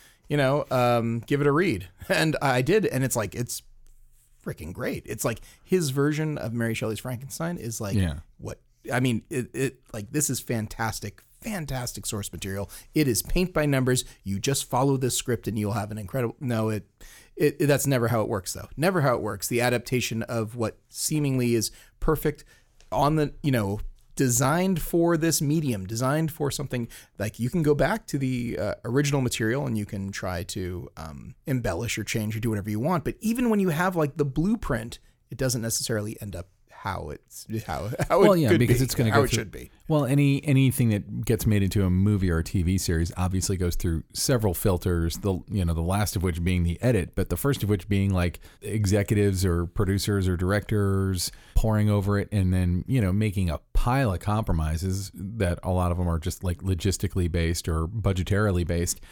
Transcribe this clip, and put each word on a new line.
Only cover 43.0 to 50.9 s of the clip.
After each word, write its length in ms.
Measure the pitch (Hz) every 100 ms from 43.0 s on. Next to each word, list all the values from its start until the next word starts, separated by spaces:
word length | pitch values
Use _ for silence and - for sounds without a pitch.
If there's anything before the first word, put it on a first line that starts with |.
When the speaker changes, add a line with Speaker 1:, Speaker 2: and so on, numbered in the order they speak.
| 87 -
Speaker 2:
obviously 380 | 92 95 - 92
goes 160 | 90
through 300 | - 90 80 -
several 400 | - - 123 107
filters, 640 | 85 107 90 98 85 82 -
the, 200 | 101 90 -
you 120 | 104
know, 100 | 85
the 80 | 82
last 320 | 85 101 104 -
of 60 |
which 200 | 90 82
being 180 | 87 90
the 180 | 85 85
edit, 320 | 123 107 82
but 140 | - 90
the 60 | 85
first 260 | 139 139
of 60 | 101
which 160 | 101 -
being, 220 | 98 98
like, 260 | 90 87 - - -
executives 840 | 104 107 95 101 98 104 101 92
or 220 | 95 85 85
producers 600 | - 95 98 - 101 92
or 80 | 87
directors 960 | 90 101 - 107 98